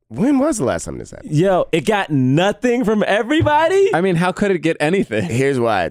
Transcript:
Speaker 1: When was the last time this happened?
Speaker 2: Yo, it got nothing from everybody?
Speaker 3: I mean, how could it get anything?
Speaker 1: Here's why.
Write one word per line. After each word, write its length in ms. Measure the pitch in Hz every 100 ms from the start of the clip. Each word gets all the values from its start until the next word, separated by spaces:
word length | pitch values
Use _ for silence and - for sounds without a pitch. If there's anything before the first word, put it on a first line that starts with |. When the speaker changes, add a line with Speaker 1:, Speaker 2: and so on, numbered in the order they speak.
| -
Speaker 1:
When 300 | 113 240 277
was 200 | 294 220
the 60 |
last 200 | 123 85 -
time 120 | 64
this 120 | -
happened? 220 | - -
Speaker 2:
Yo, 340 | 151 190 180 -
it 120 | 165 135
got 240 | 208 -
nothing 720 | 143 127 143 190 208 247 240
from 200 | 214 214 190
everybody? 880 | 202 233 302 262 294 320 381 392
Speaker 3:
I 60 | 302
mean, 160 | 190 165
how 160 | 180
could 180 | 180 208
it 100 | 180
get 160 | 156 160
anything? 440 | 147 196 - 110
Speaker 1:
Here's 360 | 165 120 139 131
why. 300 | 117 101 80